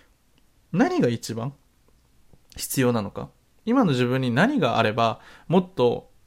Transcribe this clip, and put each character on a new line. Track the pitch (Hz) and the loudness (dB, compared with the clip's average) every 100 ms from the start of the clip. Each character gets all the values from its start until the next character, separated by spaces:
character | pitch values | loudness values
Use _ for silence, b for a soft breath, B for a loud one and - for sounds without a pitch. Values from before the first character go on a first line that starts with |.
| b _ _ _ _ _ - | b _ _ _ _ _ -8
何 | 165 320 359 | 0 0 2
が | 135 | 0
一 | 117 - | -2 -6
番 | 113 127 - _ _ _ _ _ _ _ - _ - | -8 -8 -10 _ _ _ _ _ _ _ -20 _ -14
必 | - 139 | -8 0
要 | 123 | 0
な | 117 | 0
の | 101 | -4
か。 | - - _ _ _ | -10 -14 _ _ _
今 | - 254 | -2 0
の | 196 | 2
自 | 127 123 | 2 0
分 | 131 | 0
に | 131 | 0
何 | 117 220 294 | 2 2 2
が | 131 113 | 0 2
あ | |
れ | 107 | 0
ば、 | 120 117 110 B B B | 2 0 -2 B B B
も | 180 | 0
っ | 180 | 0
と | - 120 120 - _ | 0 0 0 -8 _